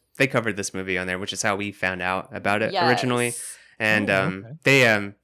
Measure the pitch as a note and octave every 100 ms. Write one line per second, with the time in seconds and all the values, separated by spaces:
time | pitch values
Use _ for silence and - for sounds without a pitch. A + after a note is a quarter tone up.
0 | _ - C3+ B2+ A2+ G2 G2 F#2+ F#2+ F2+
1 | F#2 F#2 G2+ F#2+ A2 G2 G2+ F#2+ F#2 F#2
2 | F2+ F#2 - G2 G2+ G#2 A2 G3 E3+ B2
3 | B2+ A#2+ A#2+ A#2+ - - - - A2 G#2+
4 | G2+ G2 F#2+ F#2+ G#2+ D3+ - C3+ A#2+ G#2+
5 | G2+ G2